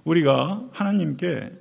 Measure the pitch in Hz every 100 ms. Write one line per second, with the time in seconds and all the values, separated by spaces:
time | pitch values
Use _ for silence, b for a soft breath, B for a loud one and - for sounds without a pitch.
0 | 156 170 143 131 143 208 247 - 202 202
1 | 160 143 175 131 - -